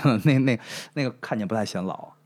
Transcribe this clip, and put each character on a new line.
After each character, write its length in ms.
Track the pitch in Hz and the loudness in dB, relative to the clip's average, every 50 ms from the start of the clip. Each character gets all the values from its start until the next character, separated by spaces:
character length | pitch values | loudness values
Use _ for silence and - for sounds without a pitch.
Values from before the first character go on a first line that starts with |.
| - | 2
得 160 | 143 120 107 - | 4 4 4 4
那， 120 | 151 139 131 | 4 4 4
那， 200 | 131 135 120 113 - - - - - - - | 4 2 0 0 -4 -8 -12 -12 -14 -10 -6
那 60 | 147 | -4
个 80 | 139 127 120 - | -4 -4 -4 -8
看 160 | - - - 113 | -8 -6 -4 -4
见 100 | 107 92 | -2 -2
不 80 | 110 | -2
太 80 | 110 104 | -2 -2
显 180 | 98 - 95 92 | -2 -4 -4 -4
老， 260 | 92 - - - - - _ _ | -4 -6 -8 -10 -16 -20 _ _